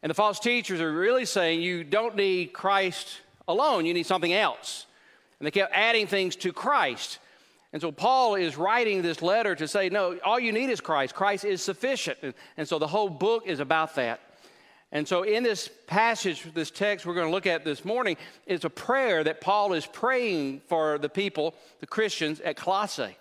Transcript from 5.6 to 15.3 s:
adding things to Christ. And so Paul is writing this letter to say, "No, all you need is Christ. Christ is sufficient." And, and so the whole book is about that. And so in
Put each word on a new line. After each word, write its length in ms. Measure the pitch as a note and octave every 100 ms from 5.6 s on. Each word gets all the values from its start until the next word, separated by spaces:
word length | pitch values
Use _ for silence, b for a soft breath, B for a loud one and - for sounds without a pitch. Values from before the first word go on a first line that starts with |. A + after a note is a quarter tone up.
| F#3+
adding 340 | F#3 A3 A#3 G3+
things 300 | G3 F#3 -
to 160 | F#3
Christ. 680 | - A#3+ C#4+ D#3 A#2 - - b b b b b
And 80 | D#3
so 100 | D#3+
Paul 440 | D3 G#3+ C4 B3
is 240 | G3+ E3+ C#3
writing 420 | F3+ A#3 A3+ G3
this 220 | E3+ D#3+
letter 320 | E3+ G#3+ G#3+
to 120 | E3 D#3
say, 220 | G#3 F#3+
"No, 300 | G3 F#3 F3+
all 160 | F#3 A#3+
you 140 | A#3+
need 160 | G#3+ C4
is 140 | A3+
Christ. 320 | - D#3 C3
Christ 320 | - G3 G3+ G#3
is 160 | F#3
sufficient." 560 | - F#3 B3+ C4 - C3
And, 140 | C#3+ - B -
and 100 | D3+
so 100 | D#3+
the 80 | D3+
whole 220 | F#3+ G3+
book 360 | D3+ G3 A3+ A3+
is 140 | D3
about 340 | C#3 D#3+ D#3
that. 260 | - A#2+ A#2 - B B B B B B
And 160 | D3 D3
so 140 | F3+
in 200 | G3